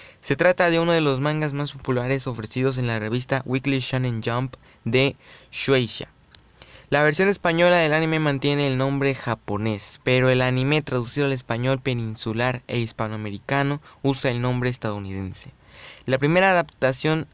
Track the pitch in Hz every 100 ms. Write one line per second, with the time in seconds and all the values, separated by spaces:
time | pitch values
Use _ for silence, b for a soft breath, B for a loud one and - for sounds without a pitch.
0 | B B - 135 175 180 175 165 170 165
1 | 147 131 147 156 151 139 147 139 - 123
2 | 123 135 135 113 107 131 131 131 120 113
3 | 107 123 127 135 120 131 143 135 127 131
4 | 127 113 117 120 131 - b b 120 127
5 | 139 B B B B - - 131 120 -
6 | - _ _ - _ B B B B 143
7 | 151 151 190 196 175 165 175 175 160 156
8 | 160 160 151 139 143 143 143 131 135 139
9 | 139 131 - 110 - 101 110 104 - -
10 | - 127 127 127 127 127 131 151 147 127
11 | 117 143 143 131 - 117 127 135 135 120
12 | 113 110 117 110 123 123 - 123 113 -
13 | 110 107 107 101 - 139 139 143 B B
14 | 139 135 135 120 127 123 123 123 110 104
15 | 98 95 95 92 - - B B B B
16 | - 131 143 175 190 180 160 - 131 131
17 | 156 160 -